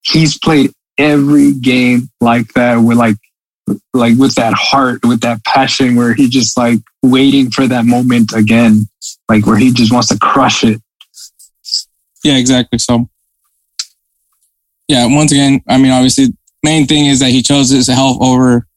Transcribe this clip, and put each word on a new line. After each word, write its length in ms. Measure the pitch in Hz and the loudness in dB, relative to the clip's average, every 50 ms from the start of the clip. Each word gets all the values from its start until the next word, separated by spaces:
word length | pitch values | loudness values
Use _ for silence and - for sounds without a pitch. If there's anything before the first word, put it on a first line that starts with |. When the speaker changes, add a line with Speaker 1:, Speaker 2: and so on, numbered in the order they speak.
Speaker 1:
He's 360 | _ - - 156 160 147 - | _ -4 -2 0 0 -2 -2
played 360 | - - 170 160 147 135 - _ _ _ _ _ | -4 -4 -2 0 0 0 -2 _ _ _ _ _
every 560 | - 143 151 147 143 139 143 147 147 143 143 139 | -2 -2 0 0 0 0 2 0 2 2 0 -2
game 560 | 131 120 127 127 127 123 123 123 120 123 - _ _ | -2 -2 -2 0 0 0 0 0 -2 -4 -6 _ _
like 320 | 123 117 117 120 113 - _ | -2 0 0 -2 -4 -4 _
that 200 | 127 123 123 120 | -2 0 0 2
with, 220 | 117 113 117 117 | 2 2 2 2
like, 180 | 120 120 113 104 104 _ _ _ _ _ _ _ _ _ - 101 - _ _ - | 2 2 0 -2 -4 _ _ _ _ _ _ _ _ _ -8 -8 -8 _ _ -4
like, 240 | 127 120 117 117 | -2 0 2 2
with 160 | 123 135 127 - | 2 2 0 0
that 180 | - 120 113 107 | -2 -2 -2 -2
heart, 520 | - - - - 139 135 127 120 - - | -4 -4 -2 0 0 0 -2 -4 -2 -2
with 160 | 120 120 113 | -2 -2 0
that 220 | 120 120 117 107 _ | -2 -4 -6 -6 _
passion, 500 | - - 135 135 131 - - 135 123 123 | -2 -2 -2 0 -2 -2 -2 0 0 2
where 200 | 120 120 117 117 | 0 0 0 0
he 120 | 139 139 | 0 0
just, 300 | 120 127 131 117 - - | 0 2 0 -2 -2 -2
like, 220 | 127 120 120 117 104 - _ _ _ - | -2 -2 0 -2 -2 -4 _ _ _ 0
waiting 480 | 127 127 135 139 139 135 139 131 120 | 0 2 4 2 2 2 2 0 0
for 160 | 107 - 135 | -2 -2 -2
that 180 | 120 127 123 117 | 0 0 0 0
moment 480 | 120 120 123 127 127 120 120 113 107 117 | 0 0 0 0 0 2 0 0 0 0
again, 560 | 113 107 107 113 117 120 113 107 107 107 - _ _ - - - _ _ - | -2 0 2 2 2 4 4 2 2 0 -4 _ _ -20 -20 -20 _ _ -2
like, 160 | 113 107 104 | -2 0 2
where 120 | - 110 | 2 2
he 140 | 104 120 127 | 2 2 2
just 220 | 120 117 117 107 123 | 2 2 0 2 0
wants 140 | 123 117 | 0 0
to 100 | - - | -2 -4
crush 460 | 107 - - - 139 131 - - - - | -2 -2 0 0 0 0 0 -2 0 0
it. 180 | 117 110 113 _ _ _ _ _ _ _ - - - _ _ - _ _ _ _ - - - - _ _ _ _ _ _ _ - | -2 -2 -2 _ _ _ _ _ _ _ -20 -20 -20 _ _ -20 _ _ _ _ -10 -10 -10 -10 _ _ _ _ _ _ _ -2
Speaker 2:
Yeah, 140 | 151 139 | -2 0
exactly. 420 | 131 123 127 131 123 120 _ - 117 | 0 0 0 0 -2 -2 _ -4 -6
So, 280 | - - 120 117 123 - _ _ _ _ _ _ _ _ _ _ _ _ _ - - _ _ _ _ _ _ _ _ _ _ _ _ _ _ _ _ _ _ _ _ | -2 -2 -2 -2 -2 -6 _ _ _ _ _ _ _ _ _ _ _ _ _ -18 -18 _ _ _ _ _ _ _ _ _ _ _ _ _ _ _ _ _ _ _ _
yeah, 180 | - 147 123 120 | -2 -2 0 2
once 260 | 117 139 147 151 147 | 2 2 0 2 2
again, 300 | 143 139 139 139 139 131 - | 2 2 2 2 0 0 0
I 100 | - 123 | 0 0
mean, 140 | 131 135 131 | 2 2 2
obviously, 420 | 131 127 127 131 - 135 135 120 104 _ _ _ _ _ - | 2 2 2 0 2 2 0 0 -2 _ _ _ _ _ -4
main 240 | 151 160 160 143 | -2 0 0 0
thing 180 | 120 156 147 147 | 0 0 0 2
is 140 | 143 139 127 | 0 0 0
that 100 | 139 127 | 0 0
he 140 | 123 131 117 | 0 0 0
chose 260 | - 143 143 135 120 | 0 0 0 2 2
his 180 | 139 131 123 | 0 0 0
health 300 | 127 127 123 135 135 123 101 | 0 0 0 0 0 0 0
over 440 | 127 131 127 127 131 127 120 120 117 _ _ | 0 0 2 2 2 2 2 0 -2 _ _